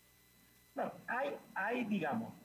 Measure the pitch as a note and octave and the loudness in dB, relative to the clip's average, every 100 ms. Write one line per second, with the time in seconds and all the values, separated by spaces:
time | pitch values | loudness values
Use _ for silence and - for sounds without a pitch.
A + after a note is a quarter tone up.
0 | - - - - - - - - G#3 - | -20 -20 -20 -20 -20 -20 -10 -4 -4 -4
1 | - A#3 C#4+ - - - G3 B3 A3 G3+ | -2 0 0 -2 -6 -2 0 2 2 4
2 | D#3 A#2+ A2+ - | 4 2 0 -6